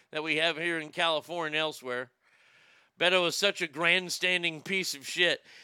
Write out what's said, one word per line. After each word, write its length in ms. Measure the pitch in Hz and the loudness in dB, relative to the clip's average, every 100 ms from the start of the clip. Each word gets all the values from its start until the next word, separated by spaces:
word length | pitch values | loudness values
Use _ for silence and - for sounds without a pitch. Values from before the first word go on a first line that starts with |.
| _ | _
that 120 | 156 | -6
we 140 | 156 151 | -2 0
have 200 | 165 156 | 0 0
here 220 | 170 165 | -2 -4
in 100 | 156 | -4
California 600 | 170 170 156 143 175 156 | -2 0 0 -4 -6 -4
and 80 | 151 | -2
elsewhere. 540 | 156 151 127 123 123 _ _ _ _ _ _ _ _ - | -2 -4 -6 -6 -8 _ _ _ _ _ _ _ _ 0
Beto 300 | 170 185 170 | 4 4 4
is 80 | 143 | 2
such 240 | 202 196 | 0 0
a 60 | 175 | -4
grandstanding 960 | 139 170 180 180 - 180 180 170 160 | 0 2 2 0 -2 0 0 -2 -4
piece 320 | - 190 175 | -4 -2 -2
of 120 | 143 127 | -6 -4
shit. 360 | - 175 143 - - | 2 2 2 -4 -20